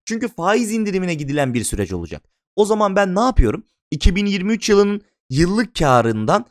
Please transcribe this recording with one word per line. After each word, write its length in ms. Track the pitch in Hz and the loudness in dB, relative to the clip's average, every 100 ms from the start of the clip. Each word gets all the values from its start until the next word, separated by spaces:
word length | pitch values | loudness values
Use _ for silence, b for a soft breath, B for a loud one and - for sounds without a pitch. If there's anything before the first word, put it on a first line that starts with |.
| - | -10
Çünkü 220 | 220 240 | -6 -6
faiz 440 | - 175 220 220 | -4 0 0 0
indirimine 420 | 220 208 185 180 | -2 -2 -2 -2
gidilen 400 | 156 139 147 135 | -4 -4 -2 0
bir 100 | 120 | -2
süreç 300 | - 101 92 | -4 -4 -4
olacak. 300 | 92 82 76 _ _ _ - | -6 -8 -14 _ _ _ -2
O 100 | 208 | 0
zaman 300 | 220 208 196 | 2 0 0
ben 200 | 196 185 | 0 0
ne 40 | |
yapıyorum? 440 | 247 - 113 - - _ - | 0 4 2 2 -10 _ -10
İki 240 | 156 - 185 | 2 2 2
bin 100 | 202 | -2
yirmi 280 | 196 190 | -2 -2
üç 160 | 226 - | -2 2
yılının 320 | 202 202 208 _ _ - | 4 4 0 _ _ -6
yıllık 460 | 131 170 214 226 - | 0 2 0 -2 0
karından 680 | 151 123 117 107 107 196 - | 2 4 2 0 0 0 -2